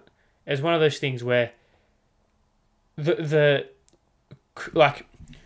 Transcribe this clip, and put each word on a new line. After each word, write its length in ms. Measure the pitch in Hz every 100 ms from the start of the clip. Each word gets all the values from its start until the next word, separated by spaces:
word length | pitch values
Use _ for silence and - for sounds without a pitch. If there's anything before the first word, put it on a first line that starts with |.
| _ _ _ _ -
It's 140 | 143
one 140 | 160
of 60 | 170
those 180 | 156 -
things 260 | 139 127
where 280 | 120 123 117 - _ _ _ _ _ _ _ _ _ _ _ _ _ -
the, 180 | 151
the, 540 | 175 156 156 147 139 - _ _ _ _ _ _ - _ - -
like, 320 | 165 143 - - _ - -